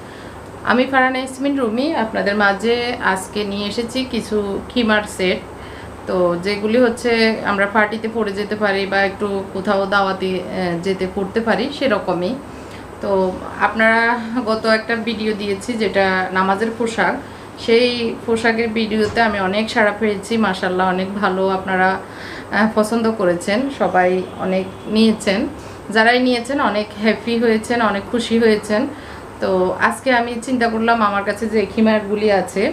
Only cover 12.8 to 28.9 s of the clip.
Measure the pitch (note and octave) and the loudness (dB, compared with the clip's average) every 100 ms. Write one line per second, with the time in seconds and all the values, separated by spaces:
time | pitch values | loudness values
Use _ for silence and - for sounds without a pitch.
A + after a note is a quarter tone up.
12.8 | - - G#3 F#3+ F#3 F#3 - - G#3 A3+ | -16 -8 -2 2 0 -2 -8 -2 0 4
13.8 | A3 A3+ A#3 A#3+ A3+ B3 G#3+ A3 A3 A3 | 4 4 2 0 -2 -4 -2 0 2 2
14.8 | A3 A#3 A3 G#3 G#3+ G3+ G#3 G3 - A3 | 0 -4 -2 -2 -2 -2 -2 -4 -4 -2
15.8 | G3+ G3 F#3+ F#3 F#3 F#3+ F#3+ G3 A3+ - | 0 2 2 2 0 0 2 2 0 -2
16.8 | A3+ - F3+ C4+ - - - - - A#3 | -2 0 0 0 -8 -16 -16 -6 2 4
17.8 | B3 A#3+ A3+ - - A3+ A3+ A3 A#3 A3+ | 4 0 -4 -4 -2 0 2 2 0 0
18.8 | G#3+ A3 G#3 A#3 A3+ G3+ F#3 G#3 A3 A#3+ | 0 0 2 2 2 2 0 0 0 2
19.8 | G#3 G3+ A3 G3 - A3+ G3+ F#3 F#3 F#3 | 2 2 -2 -2 -2 0 2 0 0 2
20.8 | F#3 F3+ F#3+ G3+ G3 F#3 F#3+ F#3+ F#3+ F#3 | 2 2 -2 0 0 2 0 0 0 2
21.8 | F#3 F#3+ - - - - - G3+ A3 G#3+ | 2 0 -6 -14 -14 -14 -4 2 2 2
22.8 | G#3+ A#3 A3 A3 F3+ E3+ - G#3 C4+ - | 2 2 0 2 2 2 0 0 0 0
23.8 | F#3 F3+ F3+ F#3 F3+ - F#3+ F#3 F#3+ - | 2 4 4 2 -2 -6 -2 -2 -2 -8
24.8 | A3 A3 A3+ G#3+ G3+ G3 C#4+ - - - | -2 4 4 4 0 0 0 -6 -14 -14
25.8 | - G#3+ A3 B3 B3+ A#3+ A3+ C#4+ A#3 G#3 | -2 4 4 4 4 0 0 0 0 0
26.8 | G#3 G#3 A3 G#3+ A#3+ A#3 A#3 A3 A3 A#3+ | -4 -2 0 0 0 2 4 2 2 0
27.8 | G#3+ G3 G3 A#3+ A3+ A3+ A3+ G#3+ G#3 G#3+ | 2 0 -2 -4 0 4 4 4 2 0
28.8 | C#4+ | -2